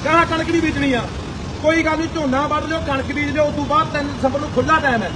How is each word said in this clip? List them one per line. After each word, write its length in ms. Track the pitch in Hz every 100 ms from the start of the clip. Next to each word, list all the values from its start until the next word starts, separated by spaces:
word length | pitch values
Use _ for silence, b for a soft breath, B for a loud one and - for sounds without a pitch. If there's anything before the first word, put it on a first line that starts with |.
ਕਹਿੰਦਾ, 200 | 294 330
"ਕਣਕ 260 | 320 320 330
ਵੀ 100 | 330
ਬੀਜਣੀ 320 | 311 285 277
ਆ।" 100 | 247 214 - - - - -
ਕੋਈ 200 | 302 330
ਗੱਲ 160 | 311 311
ਨਹੀਂ, 100 | 330
ਝੋਨਾ 320 | 330 285 262 294
ਵੱਢ 180 | 302
ਲਿਓ, 140 | 302 320 311
ਕਣਕ 260 | 269 262
ਬੀਜ 180 | 294 294
ਲਿਓ, 140 | 285
ਉਸ 100 | 294
ਤੋਂ 100 | 294
ਬਾਅਦ 220 | 277 294 320
ਤਿੰਨ 160 | 294 277 -
ਦਸੰਬਰ 220 | 262 277
ਨੂੰ 80 | 302
ਖੁੱਲ੍ਹਾ 240 | 247 285 320
ਟਾਈਮ 240 | 277 233
ਹੈ 80 | 107